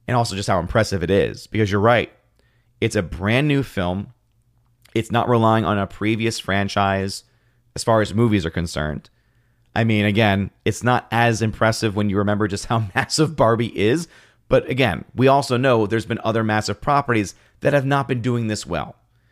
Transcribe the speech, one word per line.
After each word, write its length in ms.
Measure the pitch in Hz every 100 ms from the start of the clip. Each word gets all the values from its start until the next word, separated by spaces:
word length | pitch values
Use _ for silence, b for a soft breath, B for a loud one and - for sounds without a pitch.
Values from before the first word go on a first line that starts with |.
| -
and 100 | 120
also 180 | 117 95
just 140 | 104
how 100 | 95
impressive 440 | 85 117 110 98
it 80 | 85
is. 340 | 98 64 - -
Because 240 | 107 107
you're 100 | 101
right, 300 | 107 120 - - _ _ _ _ _ _
it's 140 | 117 104
a 80 |
brand 440 | 82 78 98 120 147
new 140 | 139
film. 520 | 131 - 90 92 - - _ _ _ _ _ _ _
It's 180 | 113 110
not 180 | 120 117
relying 360 | 120 113 110 90
on 120 | 101
a 100 | 98
previous 520 | - 104 113 113 110
franchise 840 | - 98 98 - 98 98 98 - - _ _ _ _ -
as 80 |
far 180 | - 113
as 120 | 104
movies 320 | 95 117 104 80
are 60 |
concerned. 580 | - 87 - 76 73 - _ _ _ _ _ _ -
I 80 |
mean, 220 | 113 107 104
again, 460 | 101 110 98 95 -
it's 200 | - 104
not 240 | 120 123 -
as 300 | 113 117 113
impressive 540 | 110 - 113 113 113 101
when 140 | 104
you 80 | 98
remember 300 | 101 104 104
just 180 | 98 -
how 200 | 117 104
<laughs> 60 | 120
massive 400 | - - 160 151
Barbie 420 | 120 113 117 -
is. 300 | 101 151 170 b b b -
But 220 | 127 -
again, 360 | 131 127 80 - -
we 120 | 131
also 300 | 139 131 120
know 280 | 135 117 104
there's 200 | 113 110
been 140 | 113
other 200 | - 113
massive 360 | 110 107 104 104
properties 560 | - 143 139 117 98 b b _
that 120 | 139
have 120 | 143 135
not 220 | 139 131
been 140 | 127
doing 260 | 117 120 110
this 180 | 107 -
well. 300 | 82 65 - _ _ _